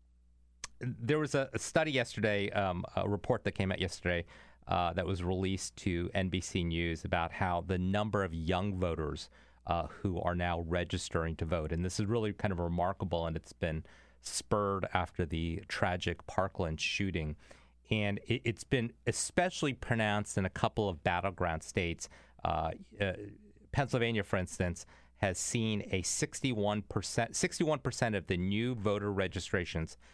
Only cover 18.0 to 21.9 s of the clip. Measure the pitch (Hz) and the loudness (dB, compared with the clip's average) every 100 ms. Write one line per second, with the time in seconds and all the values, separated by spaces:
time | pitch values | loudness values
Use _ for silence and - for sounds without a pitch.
18 | 104 101 - 120 - 104 - 135 117 - | 0 -2 -2 -2 0 -4 0 2 2 -2
19 | - - - - 180 - 151 127 - 117 | -2 -2 0 2 0 2 0 0 0 2
20 | 107 104 104 - 95 - 113 - 104 82 | 4 2 0 0 0 2 2 2 0 0
21 | - 87 92 87 87 80 - - 87 | 0 2 0 0 0 -2 -2 -2 0